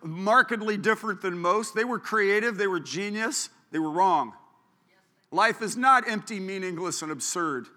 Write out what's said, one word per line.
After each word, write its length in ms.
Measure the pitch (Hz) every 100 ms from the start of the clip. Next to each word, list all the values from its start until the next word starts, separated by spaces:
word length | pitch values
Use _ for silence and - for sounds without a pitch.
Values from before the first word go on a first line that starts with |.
markedly 760 | 165 160 196 247 247 233 214 202
different 440 | 214 214 220 190
than 160 | 190 175
most, 380 | 175 208 220
they 80 | 214
were 160 | 247 226
creative, 580 | - 214 196 208 233 196
they 100 | 202
were 120 | 180
genius, 720 | 135 156 208 214 226 - - _ _
they 80 | 156
were 120 | 156
wrong. 420 | 160 190 160 117 - _ _ _ _ _ _ _ _ _
Life 300 | 170 220 220
is 140 | 214
not 320 | 220 262 254 233
empty, 300 | 214 208 208
meaningless, 640 | 190 190 185 170 180 -
and 100 | 156
absurd. 560 | 143 - 180 165 131 113